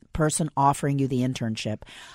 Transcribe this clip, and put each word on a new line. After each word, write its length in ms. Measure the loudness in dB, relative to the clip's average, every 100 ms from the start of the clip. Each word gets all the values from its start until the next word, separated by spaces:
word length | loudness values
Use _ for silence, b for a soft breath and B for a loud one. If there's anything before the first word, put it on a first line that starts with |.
| -8
person 360 | 0 0 0 -2 2
offering 400 | 4 4 0 2
you 100 | 0
the 140 | 0
internship, 600 | 0 -2 -4 -4 -4 -6 -10 B B